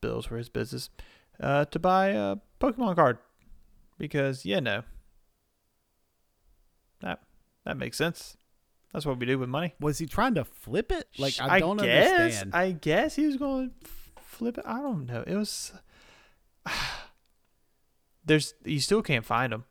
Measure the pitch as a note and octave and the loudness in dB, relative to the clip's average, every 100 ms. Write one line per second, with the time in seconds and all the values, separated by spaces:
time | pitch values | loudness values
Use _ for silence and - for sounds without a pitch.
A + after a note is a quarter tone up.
0 | - A#2 A#2 A#2 A#2+ A#2 A#2 B2+ - _ | -2 -4 -4 -8 -6 -6 -6 -6 -10 _
1 | - - _ _ C3+ C#3+ D3 E3+ F3 F#3 | -20 -20 _ _ -2 0 0 0 2 4
2 | F#3+ G#3 G3+ G3+ _ _ C4+ A#3+ A#3 F3 | 4 2 -2 -4 _ _ -2 0 0 6
3 | D3 A#2+ _ _ _ - - _ - _ | 6 6 _ _ _ -20 -20 _ -20 _
4 | D3+ D3 C#3 C3 - G3 B2 G#2 A#2+ - | -4 0 0 -2 -2 -2 0 -4 -6 -18
5 | _ _ _ _ _ _ _ _ _ _ | _ _ _ _ _ _ _ _ _ _
6 | _ _ _ _ _ _ _ _ _ _ | _ _ _ _ _ _ _ _ _ _
7 | F3+ F3+ _ _ _ _ - C#3 B2 - | -8 -8 _ _ _ _ -8 -6 -6 -2
8 | D#3+ E3+ - - _ _ _ _ _ - | -4 -4 -14 -20 _ _ _ _ _ -8
9 | D3 B2+ A#2+ C3+ B2+ C3+ E3+ - D3 C#3+ | -4 -4 0 -2 -2 -4 -4 -4 -4 -2
10 | E3 - B3 G3+ A#2+ - - C#3 A#3+ F4+ | -4 0 0 0 -2 -10 -6 -4 -2 -4
11 | - - C#3 - C3 F#3 E3+ G#3 A#2+ B2 | -4 -4 -2 0 4 4 4 0 4 6
12 | A#3 F#4 E4+ D3+ G2 E3+ F#3+ E3+ - E3 | 8 6 4 2 -2 0 0 0 2 2
13 | D4+ D4 D4+ C4+ C#4+ C4 C4 - - - | 2 2 0 0 -2 -2 -4 -8 -18 -18
14 | - - - - A#3 A#3 - A#3 C#4+ G3+ | -18 -20 -20 -6 -6 -6 -6 -6 -4 -4
15 | B2+ A#2+ - F#3+ G#3+ - - - _ - | -4 -6 -2 -2 -2 -4 -10 -14 _ -20
16 | - - - _ _ _ - - - - | -20 -20 -20 _ _ _ -8 -4 -4 -8
17 | - _ _ _ _ _ _ _ _ _ | -14 _ _ _ _ _ _ _ _ _
18 | _ _ D#3 D#3 D3 - - D3+ C3 G#3 | _ _ 4 4 4 -10 -4 -2 2 2
19 | G#3+ C3 A2 A#2 B2+ A2 - | 2 -2 2 0 0 -4 -8